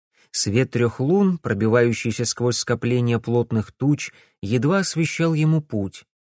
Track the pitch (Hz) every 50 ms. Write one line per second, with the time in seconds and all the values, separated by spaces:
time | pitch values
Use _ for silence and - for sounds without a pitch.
0 | _ _ _ _ _ _ - - - - 98 123 131 - - 120 120 117 - -
1 | 131 139 180 202 202 190 180 165 - 127 110 101 110 110 110 123 120 120 113 -
2 | - 120 107 - 120 113 - - 120 123 117 - - - 120 117 - 120 123 123
3 | 120 120 117 117 - - 117 120 117 - 117 113 104 - - - 131 139 147 143
4 | - - - - - _ _ _ - 98 117 127 117 143 185 196 185 - - 160
5 | 165 151 - - 165 165 160 151 156 156 160 156 151 - - 107 98 95 - -
6 | - _ _ _ _ _